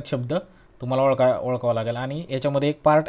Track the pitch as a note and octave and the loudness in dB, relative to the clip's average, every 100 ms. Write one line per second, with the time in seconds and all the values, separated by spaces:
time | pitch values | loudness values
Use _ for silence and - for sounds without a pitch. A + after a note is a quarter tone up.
0 | C#3+ C#3 A#2+ E3+ - - _ - B2 C3 | -4 -4 -2 -4 -6 -20 _ -12 -4 0
1 | C3+ C3 B2+ G#2 B2 B2 A#2+ A2+ A2+ A#2 | 2 4 4 2 -2 -2 0 -2 -2 -4
2 | C3 D3 E3+ C3 C#3+ C#3 C#3+ D3+ D3+ D3+ | -6 -8 -6 -4 -2 0 0 0 4 4